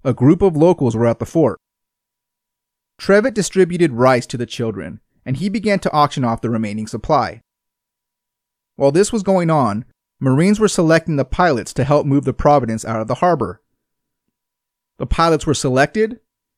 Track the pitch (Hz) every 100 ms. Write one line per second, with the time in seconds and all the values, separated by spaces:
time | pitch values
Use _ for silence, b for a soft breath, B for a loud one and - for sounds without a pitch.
0 | 135 - 127 175 196 151 170 180 123 110
1 | 117 113 110 165 135 87 _ _ _ _
2 | _ _ _ _ _ _ _ _ _ _
3 | - 202 254 214 175 190 175 175 170 113
4 | 127 127 - 127 117 - 113 101 82 -
5 | _ _ - 139 196 214 202 196 - 151
6 | 143 - 120 113 113 113 107 107 107 113
7 | - 147 104 110 _ _ _ _ _ _
8 | _ _ _ _ _ _ _ - 139 156
9 | 208 226 190 190 170 156 117 104 - _
10 | _ _ 131 135 180 208 214 - 160 160
11 | 165 147 135 - 180 123 92 - 135 147
12 | 143 139 127 - 151 147 117 110 - 113
13 | 110 123 180 160 98 - _ _ _ _
14 | _ _ _ _ _ _ _ _ _ _
15 | 131 - 165 160 - 143 135 127 147 214
16 | 220 240 _ _ _